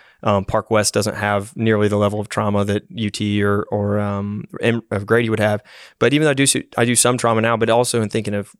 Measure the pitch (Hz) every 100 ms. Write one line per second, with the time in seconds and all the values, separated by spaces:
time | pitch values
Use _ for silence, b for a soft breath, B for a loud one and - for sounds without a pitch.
0 | b b 110 101 95 110 - 110 101 107
1 | 104 95 104 101 104 - 113 107 104 104
2 | 104 107 101 - 107 101 101 101 - 90
3 | 104 - 104 104 101 101 - 104 101 104
4 | 104 101 101 104 - - 113 117 - 101
5 | 101 117 113 110 107 104 - B B B
6 | 117 147 156 135 139 - - - 120 120
7 | 123 123 117 113 113 113 113 113 120 117
8 | 107 117 104 101 101